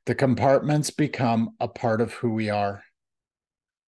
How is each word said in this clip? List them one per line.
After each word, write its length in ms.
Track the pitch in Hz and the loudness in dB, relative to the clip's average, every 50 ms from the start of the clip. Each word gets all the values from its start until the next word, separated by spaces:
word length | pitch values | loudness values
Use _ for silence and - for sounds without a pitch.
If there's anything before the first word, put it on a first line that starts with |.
| _ | _
The 80 | - 120 | -4 -2
compartments 760 | - 139 131 120 95 107 135 135 131 - 131 147 151 147 - | 0 2 2 2 2 4 4 4 4 4 2 0 0 0 -2
become 640 | - - 151 139 - - 127 120 117 110 113 110 - - | -2 -2 -2 -2 -2 0 0 2 2 2 0 -2 -4 -6
a 80 | - - | -8 -8
part 340 | - - - 120 110 110 | -6 -4 -2 0 0 0
of 120 | 120 107 - | 0 -2 -4
who 200 | - - 120 110 | -4 -4 -2 -2
we 160 | 110 110 104 | -2 -2 -2
are. 340 | 104 104 101 101 98 101 - - _ _ _ _ _ _ _ _ _ _ _ _ _ _ _ _ _ _ _ | -2 -2 -2 -2 -4 -8 -12 -20 _ _ _ _ _ _ _ _ _ _ _ _ _ _ _ _ _ _ _